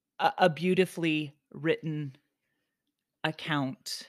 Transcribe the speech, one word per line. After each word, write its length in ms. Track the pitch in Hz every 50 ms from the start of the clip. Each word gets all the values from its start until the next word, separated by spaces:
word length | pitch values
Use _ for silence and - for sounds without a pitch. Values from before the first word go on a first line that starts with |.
| _ _ _ -
a, 140 | - 165 - -
a 100 | 185 180
beautifully 880 | 151 147 165 185 185 180 185 175 - - 165 165 156 156 151 143 - _ _ _ -
written 600 | 143 143 165 156 - - 165 151 151 151 139 131 - _ _ _ _ _ _ _ _ _ _ _ _ _ _ _ _ _ _ _ _ -
account 840 | 160 156 - - - 156 143 139 131 135 - - - - - -